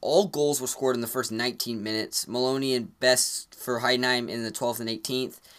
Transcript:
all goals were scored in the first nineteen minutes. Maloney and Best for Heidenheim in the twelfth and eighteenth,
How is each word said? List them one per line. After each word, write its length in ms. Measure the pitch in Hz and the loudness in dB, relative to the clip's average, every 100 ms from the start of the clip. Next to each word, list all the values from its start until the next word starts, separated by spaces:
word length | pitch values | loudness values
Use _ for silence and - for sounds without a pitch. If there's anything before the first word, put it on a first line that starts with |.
all 280 | 120 165 196 | 2 4 4
goals 320 | 147 147 143 | 2 0 0
were 80 | 127 | -4
scored 260 | - 131 | 0 0
in 60 | 120 | 0
the 80 | 117 | -2
first 240 | 131 113 | -4 -4
nineteen 500 | 113 123 - 120 113 | -2 -2 -2 -4 -4
minutes. 460 | 107 110 104 - - | -4 -4 -2 -4 -4
Maloney 460 | 120 127 135 135 | 0 0 0 0
and 260 | 123 104 - | 0 -2 0
Best 520 | 127 127 - - - | 4 4 4 -2 -10
for 280 | - - 120 | -10 -4 0
Heidenheim 500 | 127 123 127 123 120 | 2 4 4 2 0
in 140 | 117 | -4
the 80 | 113 | -6
twelfth 260 | - 120 117 | -2 -2 -2
and 100 | 113 | -4
eighteenth, 520 | 113 - 127 127 - - | -6 -4 -2 -4 -8 -20